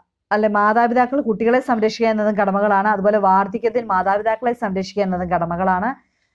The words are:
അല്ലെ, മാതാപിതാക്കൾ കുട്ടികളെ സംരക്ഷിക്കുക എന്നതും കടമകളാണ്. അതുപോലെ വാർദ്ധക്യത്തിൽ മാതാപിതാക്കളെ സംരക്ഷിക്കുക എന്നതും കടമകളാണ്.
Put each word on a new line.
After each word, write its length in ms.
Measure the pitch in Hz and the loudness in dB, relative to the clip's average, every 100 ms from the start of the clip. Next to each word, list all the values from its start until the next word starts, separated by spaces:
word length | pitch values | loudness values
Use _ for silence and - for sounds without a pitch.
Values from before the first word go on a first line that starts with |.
| _ _ _ | _ _ _
അല്ലെ, 160 | 208 214 | 0 0
മാതാപിതാക്കൾ 720 | 208 208 220 233 240 247 277 | 2 2 2 2 2 0 0
കുട്ടികളെ 400 | 226 202 220 254 | -2 -2 0 0
സംരക്ഷിക്കുക 460 | 254 233 214 214 226 | 0 0 0 0 0
എന്നതും 300 | 220 208 208 | 0 0 0
കടമകളാണ്. 520 | 196 196 208 196 208 | 0 2 2 2 2
അതുപോലെ 300 | 208 196 214 | 2 2 2
വാർദ്ധക്യത്തിൽ 680 | 196 190 196 220 226 233 | 4 4 2 -2 -2 -4
മാതാപിതാക്കളെ 680 | 226 185 185 202 214 226 247 | -2 -2 0 0 -2 -2 -2
സംരക്ഷിക്കുക 500 | 233 214 190 190 208 | -4 -4 -4 -6 -4
എന്നതും 280 | 190 180 180 | -2 -2 -2
കടമകളാണ്. 640 | 175 170 175 185 185 220 277 _ _ _ | -2 -2 -2 0 0 -2 -6 _ _ _